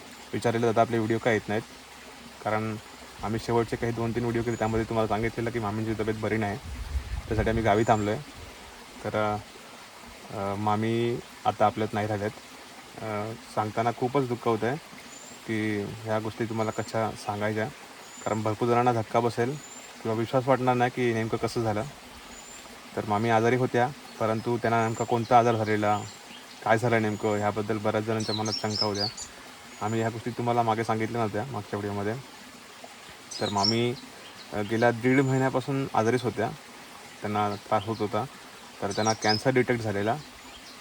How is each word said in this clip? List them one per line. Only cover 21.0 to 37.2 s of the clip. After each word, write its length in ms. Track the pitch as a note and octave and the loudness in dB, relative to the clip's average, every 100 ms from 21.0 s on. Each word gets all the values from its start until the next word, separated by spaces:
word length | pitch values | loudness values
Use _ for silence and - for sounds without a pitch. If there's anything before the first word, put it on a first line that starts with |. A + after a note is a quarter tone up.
| A#2+ | 2
नेमकं 220 | A2+ A2 A2+ | 2 0 0
कसं 260 | A2+ - | 0 0
झालं. 200 | A2+ G#2 D3 - - - - - - - - - - - | 0 0 -2 -8 -18 -18 -16 -16 -16 -16 -16 -18 -8 -6
तर 40 | A2 | 0
मामी 220 | G#2 A#2 | 2 4
आजारी 260 | A2+ A2+ B2 | 6 6 4
होत्या, 320 | B2+ B2 A#2+ C#3+ - - | 4 4 2 0 -14 -2
परंतु 360 | A2 A2 G#2+ A#2+ | 0 0 0 0
त्यांना 280 | A2+ A#2 | 2 2
नेमका 200 | A2+ A2+ | 2 0
कोणता 340 | A#2 A#2+ A2+ B2 | 0 2 6 8
आजार 180 | A#2 A2+ | 8 4
झालेला, 440 | G#2+ G#2+ G#2+ G#2 G2+ - - - - - | 2 2 4 2 -2 -12 -16 -18 -16 -8
काय 140 | - A2+ | 2 4
झालं 240 | A#2+ A2+ | 6 4
नेमकं, 340 | A2 G#2 A2 G#2 | 4 2 2 2
ह्याबद्दल 420 | G#2 G#2 G#2 A2 | 2 0 0 0
बऱ्याच 260 | G#2+ G#2+ | 2 0
जणांच्या 300 | G#2+ A2 G#2+ | 0 0 0
मनात 180 | G#2 G#2+ | -2 0
शंका 340 | G#2+ A2 G#2 G#2+ | 0 -2 0 0
होत्या. 200 | G2+ G2+ - - - - - - - | 0 -2 -6 -12 -14 -16 -16 -16 -6
आम्ही 180 | G#2 A2+ | -2 0
ह्या 80 | A2+ | 0
गोष्टी 220 | A2+ A#2+ | -2 -6
तुम्हाला 320 | A2+ A#2+ A#2+ | -4 2 4
मागे 220 | A#2 G#2+ | 4 2
सांगितल्या 360 | A2+ A2 A2 A#2 | 2 0 0 0
नव्हत्या 240 | A2 G#2 G#2+ | 0 -2 -4
मागच्या 280 | G#2+ G#2 G#2 | -6 -6 -4
व्हिडिओमध्ये. 360 | G#2 G2+ G2+ A#2 - - - - - - - - - - - - | -2 -2 -2 -4 -8 -18 -18 -18 -18 -18 -18 -18 -18 -18 -12 -4
तर 80 | G#2+ | -2
मामी, 460 | G2+ G2+ A2+ A#2+ A#2+ - - - - - | 2 2 4 2 -2 -10 -16 -18 -16 -8
अ, 80 | - G2+ | -4 0
गेल्या 200 | A2 A#2+ | 4 4
दीड 300 | A#2 B2 C3 | 4 4 6
महिन्यापासून 680 | C3+ C3 C3 C3 B2+ C3+ C3+ | 6 4 4 2 0 -2 0
आजारीच 280 | - A2+ B2 | 2 4 4
होत्या, 260 | A#2 G2 A2+ D#3 - - - - - - | 0 0 -2 -4 -14 -18 -16 -18 -18 -8